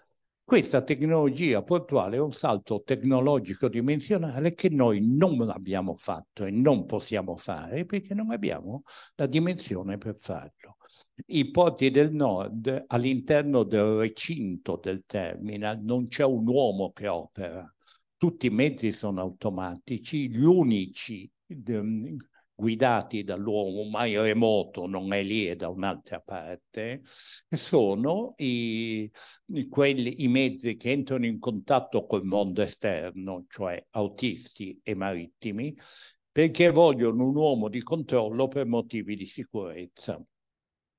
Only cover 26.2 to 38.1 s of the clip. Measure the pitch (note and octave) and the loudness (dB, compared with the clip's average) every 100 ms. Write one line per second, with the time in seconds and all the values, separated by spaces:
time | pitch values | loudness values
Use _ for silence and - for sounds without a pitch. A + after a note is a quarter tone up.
26.2 | - F#2 D#2+ F2+ _ A2 A2+ C3+ - - | -10 -12 -10 -16 _ -10 -8 -10 -16 -20
27.2 | - - - D#3+ - D#3 G2+ G2 C#3 F#3+ | -18 -18 -8 -8 2 4 4 2 0 -2
28.2 | A#3+ - C3+ A#2+ A#2 A2+ A2+ A2 G#2+ - | -4 -6 -4 -2 -2 -4 -4 -4 -6 -12
29.2 | - - - D#3+ - C#3+ C#3 C3 A#2+ C3 | -20 -20 -8 -6 -4 2 4 4 -2 0
30.2 | B2+ C3 C3 C3 A#2+ G#2+ B2 C#3+ C3+ C3 | 2 4 2 -2 -6 -4 -2 -2 -2 -2
31.2 | A#2 G#2+ B2 G#2+ - C3 - G#2+ - G2+ | -2 -2 -4 -6 0 0 2 -4 0 -2
32.2 | F#2+ G2+ G2 F2+ G2 - G#2+ E2 F2 F#2 | 0 0 0 0 -2 -2 -4 -4 -6 -10
33.2 | F#2+ F2+ - - F#2 F2 _ A2 G#2 G2+ | -10 -10 -12 -8 -6 -6 _ -4 -4 -2
34.2 | B2 F2 - - F#2+ - - G2 G2 F2+ | -4 -4 -12 -14 -12 -10 -6 -4 -4 -6
35.2 | E2+ _ A2 G2+ C#3+ - - - - _ | -8 _ -8 -6 -8 -10 -20 -20 -20 _
36.2 | _ D3 D#3+ E3 F3 D3+ E3 B2+ A#2 A2+ | _ 2 2 6 6 8 8 6 2 4
37.2 | C3 C#3+ D#3 A#2+ G#2+ A#2+ B2 E3 C#3 | 2 4 2 2 0 -4 -4 -4 0